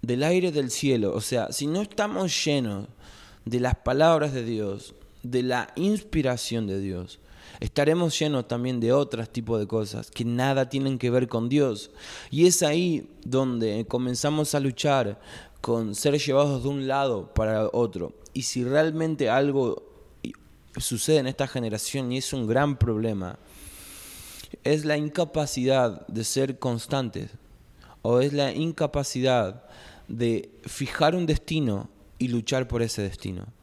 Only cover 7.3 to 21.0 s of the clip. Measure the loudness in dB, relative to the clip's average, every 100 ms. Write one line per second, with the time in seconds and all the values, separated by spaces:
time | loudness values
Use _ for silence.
7.3 | -20 -20 -8 -4 2 2 4 2 0 0
8.3 | 0 -2 -4 -2 0 4 4 2 -4 -6
9.3 | -6 -2 -2 0 -2 -2 -8 -10 -4 -2
10.3 | 0 2 2 0 0 -2 0 2 2 2
11.3 | 0 2 2 2 0 -8 -18 -16 -16 -6
12.3 | 4 6 6 2 2 0 -2 -4 -14 -2
13.3 | 0 0 0 0 -2 -2 -2 -2 -2 0
14.3 | 0 0 0 -2 0 2 2 2 -4 -14
15.3 | -18 -18 -12 -2 0 0 0 2 2 2
16.3 | 4 4 2 -2 -4 -2 0 0 -2 -2
17.3 | 0 2 2 0 0 0 -2 -8 -10 -10
18.3 | -6 -4 -2 0 2 2 0 -2 0 2
19.3 | 2 2 2 0 -2 -8 -20 -20 -14 -14
20.3 | -14 -20 -20 -16 -8 -4 -2